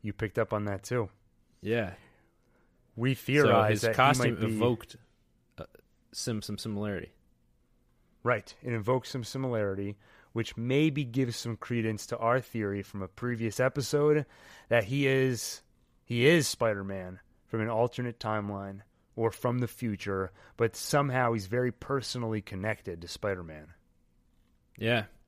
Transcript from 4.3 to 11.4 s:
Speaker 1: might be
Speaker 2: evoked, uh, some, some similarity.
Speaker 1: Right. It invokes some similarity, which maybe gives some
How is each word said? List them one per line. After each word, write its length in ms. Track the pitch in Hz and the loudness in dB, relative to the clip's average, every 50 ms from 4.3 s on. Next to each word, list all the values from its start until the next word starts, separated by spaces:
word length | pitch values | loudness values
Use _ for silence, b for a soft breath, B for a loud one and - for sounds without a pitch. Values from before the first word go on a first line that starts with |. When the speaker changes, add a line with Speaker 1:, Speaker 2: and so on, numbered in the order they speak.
Speaker 1:
might 80 | 117 - | 0 0
be 140 | 110 113 110 | -2 -2 0
Speaker 2:
evoked, 400 | 107 113 123 123 110 - - - - - _ _ _ _ _ _ _ _ _ _ - | 2 2 2 2 0 -4 -16 -20 -20 -20 _ _ _ _ _ _ _ _ _ _ -16
uh, 60 | - - _ - _ _ _ _ _ _ - | -16 -16 _ -20 _ _ _ _ _ _ -12
some, 280 | - - - 117 107 | -8 -4 -4 -4 -4
some 160 | 101 - 107 | -4 -6 -8
similarity. 540 | 101 - 113 107 101 104 104 101 87 - - _ _ _ _ _ _ _ _ _ _ _ _ _ _ _ _ _ _ _ _ _ _ _ | -8 -6 -6 -4 -4 -4 -4 -4 -6 -6 -10 _ _ _ _ _ _ _ _ _ _ _ _ _ _ _ _ _ _ _ _ _ _ _
Speaker 1:
Right. 300 | 120 123 107 - - - - - | 0 0 0 0 -10 -20 -12 -6
It 100 | 123 120 | -4 -4
invokes 380 | 113 101 113 131 131 - - | -2 2 2 2 2 0 -4
some 120 | - 135 120 | -8 -8 -8
similarity, 760 | - - 135 135 131 120 110 104 101 98 98 101 101 104 b b b b b b b b | -6 -6 -4 -4 0 0 0 0 0 0 -2 -4 -6 -6 b b b b b b b b
which 240 | 117 113 - - | -4 -4 -4 -6
maybe 460 | - 113 123 131 143 156 160 143 147 143 | -6 -2 0 2 4 4 2 2 0 -4
gives 320 | 120 113 131 135 120 117 | -2 0 0 0 0 -2
some 220 | - | -6